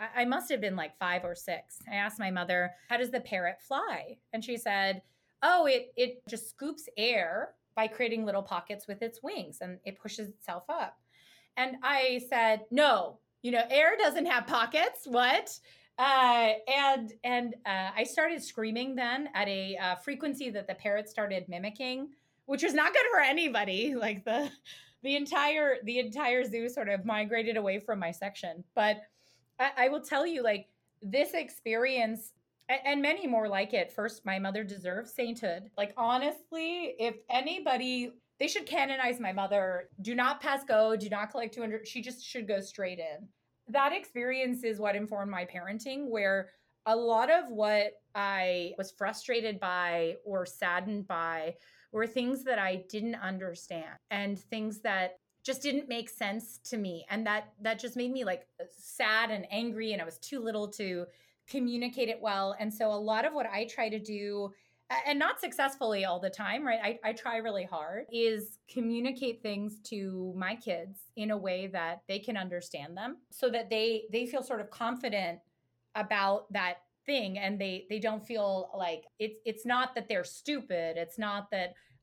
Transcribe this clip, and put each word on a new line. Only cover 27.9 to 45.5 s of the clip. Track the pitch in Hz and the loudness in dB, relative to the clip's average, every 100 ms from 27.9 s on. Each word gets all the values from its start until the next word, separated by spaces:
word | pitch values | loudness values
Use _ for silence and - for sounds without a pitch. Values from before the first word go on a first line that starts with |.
| 208 | -2
my | 170 | -2
section. | 170 196 - 180 165 - | -4 -8 -6 -8 -8 -4
But | - 214 214 - _ _ _ _ - | 2 4 2 -4 _ _ _ _ -2
I, | 262 269 | 0 4
I | 254 | 4
will | 294 | 4
tell | - 269 339 | 0 0 0
you, | 320 | 0
like, | 233 202 - _ _ _ | 2 0 -4 _ _ _
this | 202 247 370 | -2 2 2
experience | 359 262 - 226 226 254 262 220 226 - _ _ _ - | 0 -4 -8 -2 2 2 2 0 -2 -10 _ _ _ -2
a-, | 262 269 | 0 2
and | 285 | 2
many | 285 349 339 | 2 2 2
more | 233 214 | 2 2
like | 196 208 | 0 2
it. | 214 175 | 0 0
First, | - 214 220 - | -2 -4 -4 -4
my | 190 | -2
mother | 196 202 | -2 -2
deserves | 208 196 180 185 226 | -6 -6 -4 -4 -6
sainthood. | - 233 233 208 170 202 - | -4 -4 -2 -4 -4 -6 -4
Like, | 202 247 | -4 0
honestly, | 233 247 285 302 - 330 320 349 330 - | 2 4 2 -2 -8 -4 -4 -2 -4 -2
if | 233 220 - | -2 -2 -2
anybody, | 247 277 370 320 254 254 254 240 - _ _ | -2 0 -2 0 0 0 -2 -4 -8 _ _
they | 294 | -2
should | - 311 | -2 -2
canonize | 330 269 269 247 247 | 0 0 0 0 0
my | 208 | -2
mother. | 190 196 202 185 180 - - | -2 2 2 2 -2 -6 -10
Do | 196 | -4
not | 240 254 277 | 0 2 2
pass | 294 269 | 0 0
go. | 269 220 220 | 4 6 6
Do | 220 208 | 4 0
not | 202 214 | -2 -2
collect | 247 226 | -4 -6
two | 240 | -6
hundred. | 226 220 214 | -6 -6 -6
She | 254 | -8
just | 226 247 | -8 -10
should | - 254 214 | -10 -8 -2
go | 196 | -2
straight | 190 - 185 180 | -2 -4 -4 -4
in. | 160 151 202 _ _ _ - | -8 -8 -14 _ _ _ -2
That | 254 277 | 4 4
experience | 359 392 247 247 262 254 247 | 2 -4 -2 0 0 0 0
is | 240 208 | -2 -2
what | 208 | 0
informed | 202 214 214 202 | 0 -2 -4 -4
my | 190 | -4
parenting, | 180 | -6